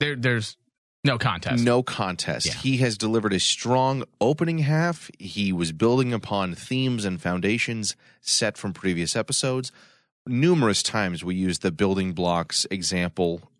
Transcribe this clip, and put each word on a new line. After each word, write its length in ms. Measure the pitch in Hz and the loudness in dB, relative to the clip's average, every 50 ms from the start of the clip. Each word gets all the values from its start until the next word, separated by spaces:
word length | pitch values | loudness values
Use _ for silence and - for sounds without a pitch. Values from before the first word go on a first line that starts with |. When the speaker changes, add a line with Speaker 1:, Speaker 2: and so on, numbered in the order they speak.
Speaker 1:
There, 160 | 143 147 147 | -2 -2 -2
there's 400 | 123 120 127 120 113 104 - - _ _ _ _ _ _ _ _ _ - | 0 0 2 2 0 -2 -6 -10 _ _ _ _ _ _ _ _ _ 0
no 120 | 143 123 113 | 0 0 2
contest. 460 | - 120 90 90 - 90 127 117 120 | 0 -2 -2 -2 -2 -2 0 2 4
Speaker 2:
No 180 | 120 120 127 | 4 4 4
contest. 640 | 123 - - - 104 92 90 80 - - 69 - - | 2 0 -4 -4 -4 -4 -4 -4 -4 -4 -2 -2 -2
Speaker 1:
Yeah. 60 | - - | -4 -4
Speaker 2:
He 220 | - - 131 131 123 | -2 -2 0 2 2
has 200 | 131 120 107 101 | 2 2 0 0
delivered 340 | 110 107 113 113 104 104 | 0 2 2 2 2 2
a 80 | 98 90 | 2 2
strong 640 | - - - - - 117 123 131 131 135 135 131 - - _ - | 2 0 0 0 0 2 2 4 2 2 0 -2 -4 -6 _ 0
opening 380 | 107 127 151 - 170 165 165 160 | 2 2 2 2 0 0 0 2
half. 520 | 147 143 156 156 170 175 165 - - - - - | 2 2 4 2 2 0 -2 -4 -8 -20 -18 -14
He 340 | 98 92 87 104 101 95 | -14 -8 -4 -2 0 0
was 200 | 92 85 85 80 | 0 0 0 -2
building 400 | 80 78 110 117 123 131 127 123 | 0 2 4 4 4 4 2 0
upon 420 | 120 107 - - 104 98 92 90 85 | -2 -4 -4 -2 -2 -2 -2 -2 -6
themes 500 | - - - 127 131 131 127 123 113 101 | -8 -6 -4 -2 0 0 0 0 0 -2
and 140 | 95 92 80 | -2 -4 -2
foundations 760 | - 90 90 90 87 98 117 117 - - 117 110 104 - - _ _ - _ _ | -2 -2 -2 0 0 0 0 0 -2 -4 -4 -4 -4 -6 -6 _ _ -20 _ _
set 380 | - - - - 117 104 - - | -4 -2 0 0 0 0 -2 -4
from 140 | - 101 85 | -6 -8 -6
previous 420 | - - 95 87 85 82 80 - | -4 -2 -2 0 0 -2 -2 -2
episodes. 560 | 113 107 - - - - 131 127 131 127 - - - - - _ _ _ _ _ _ - | -2 -2 -2 -2 -2 0 0 -2 -2 -4 -6 -12 -16 -20 -20 _ _ _ _ _ _ -6
Numerous 560 | 127 123 123 151 175 180 156 123 110 98 - | -2 0 2 4 4 6 6 4 4 2 2
times 420 | - - - 107 101 92 87 80 82 | 0 -2 0 0 0 0 -2 -4 -4
we 100 | 90 92 | -4 -2
used 280 | 92 95 92 85 - | 0 0 0 0 0
the 100 | - 92 | -2 -2
building 400 | 80 - 101 95 95 95 92 92 | 0 2 2 2 2 0 0 -2
blocks 540 | 85 92 87 87 87 85 82 - - - - - | -2 0 0 2 2 0 0 -2 -2 -4 -2 -2
example 720 | 98 95 85 - 95 90 87 85 - - 90 85 85 87 - - _ | -4 -4 -4 -2 -2 0 -2 -2 0 0 0 0 -2 -4 -10 -18 _